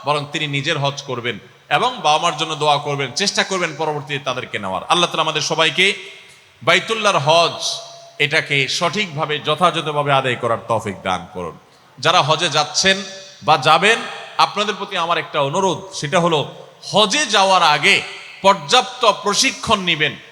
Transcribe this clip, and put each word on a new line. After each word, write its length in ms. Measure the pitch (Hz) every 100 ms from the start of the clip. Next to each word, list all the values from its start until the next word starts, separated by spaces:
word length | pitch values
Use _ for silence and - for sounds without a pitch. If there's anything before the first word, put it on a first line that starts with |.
বরং 180 | 135 147 139
তিনি 160 | 175 156
নিজের 300 | 139 139 160
হজ 180 | 139 139
করবেন 340 | - 123 117 107 - - _
এবং 200 | 147 226 254
বাবা 160 | 156 156
মার 140 | 170 151
জন্য 160 | 160 151
দোয়া 220 | 151 143
করবেন, 320 | 143 143 139 -
চেষ্টা 260 | 196 -
করবেন 280 | 190 190 175 147
পরবর্তীতে 440 | 160 147 139 143 139
তাদেরকে 320 | 123 117 113
নেওয়ার। 240 | 98 92 -
আল্লাহ 180 | 170 175
তাআলা 160 | 170 156
আমাদের 160 | 156 147
সবাইকে 360 | 160 160 143 190 202 - - - - _ _
বাইতুল্লাহর 580 | 120 180 - 220 208 175
হজ 360 | 139 165 165 - - - - - - -
এটাকে 380 | 143 156 143 143 131
সঠিকভাবে, 680 | - 170 175 208 147 156 151 123
যথাযথভাবে 680 | 151 175 160 156 147 143
আদায় 240 | 139 131 120
করার 240 | 120 113 -
তৌফিক 300 | 113 104 92
দান 180 | 95 90 85
করুন। 240 | 92 87 76 _ _ _ -
যারা 220 | 139 175
হজে 280 | 143 156 170
যাচ্ছেন 480 | 147 147 - 185 190 196 - - -
বা 120 | 147 156
যাবেন, 400 | 143 156 196 233 - - - -
আপনাদের 380 | 160 190 208 190
প্রতি 200 | 196 190
আমার 240 | 170 165
একটা 160 | 147 160
অনুরোধ, 380 | 139 170 190 156 -
সেটা 240 | - 147 180
হলো 200 | 170 160 135 - - - -
হজে 360 | 175 208 277 294
যাওয়ার 380 | 208 190 190
আগে 320 | 170 147 165 180 - - - -
পর্যাপ্ত 640 | 185 190 143 247 - - 233 196
প্রশিক্ষণ 580 | 202 196 262 233 - 220
নিবেন 300 | 180 160 151 104 -